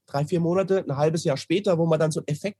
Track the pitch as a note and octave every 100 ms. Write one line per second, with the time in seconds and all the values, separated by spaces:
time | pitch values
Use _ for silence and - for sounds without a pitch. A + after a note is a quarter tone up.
0 | _ C#3 D3+ E3+ E3 F3+ F#3 F#3+ D#3 C3+
1 | D#3 E3 D#3 C3+ - F3 G3+ E3 E3 D#3
2 | D#3+ D#3 - D3 G3 -